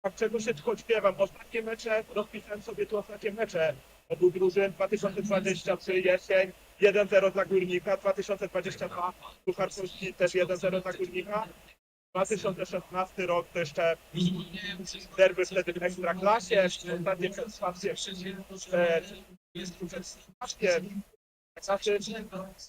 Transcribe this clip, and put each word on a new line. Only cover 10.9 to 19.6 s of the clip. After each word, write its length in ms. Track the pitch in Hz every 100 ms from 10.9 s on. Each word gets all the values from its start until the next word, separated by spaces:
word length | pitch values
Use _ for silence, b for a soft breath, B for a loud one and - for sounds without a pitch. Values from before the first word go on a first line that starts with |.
Górnika. 540 | 180 175 180 190 208 - - - _ _ _ _ 180
Dwa 100 | 196
tysiące 400 | 208 202 180 185
szesnasty 600 | 190 - 180 185 - 180
rok 220 | 170 170
to 60 | 175
jeszcze 380 | 165 - 165 165 - 165 180 185 - 190 - 185 180 - - -
derby 280 | 190 185 180
wtedy 280 | 190 180
w 100 | 175
Ekstraklasie, 800 | 180 185 180 180 196 233 - 208 185 - 175 175
ostatnie 320 | 175 185 185
przed 240 | 196 185
spadkiem, 420 | - 185 180 196 160 196 185 185 190 190 190 185
e, 280 | 180 170 165 185 190 - - _ 175